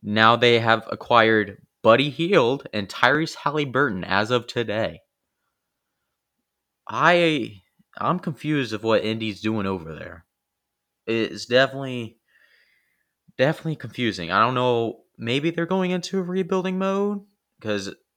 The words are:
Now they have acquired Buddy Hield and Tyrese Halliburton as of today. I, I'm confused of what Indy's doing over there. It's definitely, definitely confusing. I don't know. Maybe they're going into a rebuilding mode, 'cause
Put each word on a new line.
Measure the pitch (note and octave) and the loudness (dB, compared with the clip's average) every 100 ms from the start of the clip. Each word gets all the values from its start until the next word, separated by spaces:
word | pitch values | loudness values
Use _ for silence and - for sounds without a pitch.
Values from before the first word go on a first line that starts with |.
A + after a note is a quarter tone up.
Now | G2+ G#2+ A2 | -4 4 4
they | A#2 A#2+ A#2 | 6 4 4
have | A2+ A2+ - | 4 0 0
acquired | A2 - A#2+ A2 A2 G2 F#2+ _ _ | -12 0 4 4 2 0 -6 _ _
Buddy | A2 A#2 C#3+ | 4 6 4
Hield | B2+ E3 G3 A#2+ C#3 - | -2 2 4 2 0 -4
and | G#2+ G2 | -8 -6
Tyrese | - B2 D3 D#3+ - | 0 2 2 -2 -4
Halliburton | - D3+ D3 B2 C#3 F#2 | -4 -2 -2 0 0 -2
as | F2 F#2+ G#2+ | -2 0 2
of | B2 A2 | 0 -2
today. | - A2 G#2 G2+ E2 _ _ _ _ _ _ _ _ _ _ _ _ _ _ _ _ _ _ - | -6 -4 -2 -4 -6 _ _ _ _ _ _ _ _ _ _ _ _ _ _ _ _ _ _ -10
I, | A2 D3+ F3 E3+ D3+ A2+ G2+ _ _ _ - | 2 4 6 4 2 -4 -10 _ _ _ -6
I'm | A2 F3 | -4 -2
confused | F3 C#3 D3 D3+ B2 | -4 -8 -2 -2 -2
of | G#2+ | -4
what | A2+ A2 | 2 2
Indy's | G#2+ A2+ A2 G2 | 2 -2 -4 -4
doing | A2 A2 G2 | -2 -2 -2
over | F#2+ D#2+ | -4 -6
there. | D#2 E2+ F2 _ _ _ _ _ _ _ _ - | -12 -14 -18 _ _ _ _ _ _ _ _ -4
It's | A2+ A2 G2+ - | -2 -2 -6 0
definitely, | B2 C3 C3+ C3+ B2 A2+ _ _ _ _ _ _ _ _ _ _ _ _ _ | 2 2 0 -8 -8 -10 _ _ _ _ _ _ _ _ _ _ _ _ _
definitely | C3 D#3+ E3 D3+ | 0 0 -6 -8
confusing. | A#2 - A#2+ F#2+ E2 | -10 -4 -4 -2 -2
I | F#2+ | 2
don't | A2+ | 2
know. | B2+ B2+ A#2+ A#2 - _ _ | 2 0 2 0 -6 _ _
Maybe | A2+ C3 D3+ | -2 -2 0
they're | E3 | -4
going | E3 F#3+ F#3 | -2 0 0
into | F#3 F3 G3 | -2 -4 -4
a | |
rebuilding | F3 F#3 F3 F#3+ F#3 F#3 | -4 -4 -2 -2 -2 -2
mode, | F#3+ G3 G3+ G#3 G3 _ _ _ | -2 0 -2 -4 -10 _ _ _
'cause | A2 G#2 G2 - _ | -4 -4 -4 -14 _